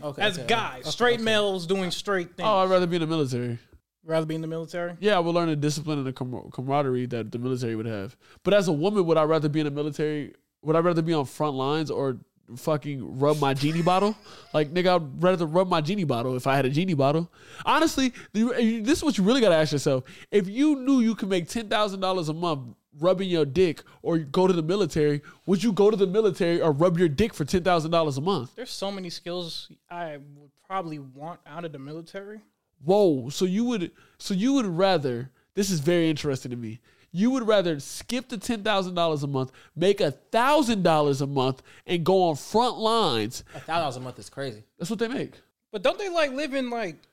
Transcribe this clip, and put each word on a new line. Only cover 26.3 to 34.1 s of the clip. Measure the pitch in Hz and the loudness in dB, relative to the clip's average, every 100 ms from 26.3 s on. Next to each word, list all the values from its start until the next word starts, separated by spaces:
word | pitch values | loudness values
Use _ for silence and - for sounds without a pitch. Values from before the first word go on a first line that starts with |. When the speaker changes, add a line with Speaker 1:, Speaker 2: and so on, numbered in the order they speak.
| - 170 170 | 2 0 2
Speaker 3:
or | 165 | 2
rub | 139 180 165 | 4 2 4
your | 175 | 2
dick | 139 220 | 2 0
for | - | -2
ten | 143 190 | -2 0
thousand | 180 175 156 | 2 0 2
dollars | 170 156 135 | 0 0 -2
a | |
month? | 165 185 - - | -2 -2 -4 -10
Speaker 2:
There's | 247 | -14
so | - 196 | -8 -8
many | 196 175 | -6 -10
skills | - 175 180 170 - - 156 - | -12 -10 -8 -8 -12 -16 -20 -16
I | 175 165 147 | -12 -10 -12
would | 143 143 147 _ - | -18 -20 -20 _ -8
probably | 190 170 151 | -6 -6 -10
want | 135 135 156 175 - | -14 -16 -16 -16 -16
out | 160 | -12
of | 170 | -12
the | 143 | -12
military. | 135 160 165 196 196 214 - _ _ _ | -14 -14 -14 -14 -14 -18 -20 _ _ _
Speaker 3:
Whoa, | 139 202 196 135 120 | 2 4 6 4 -2
so | - | -2
you | 185 190 240 | 0 0 0
would, | 233 170 - _ | -2 -4 -10 _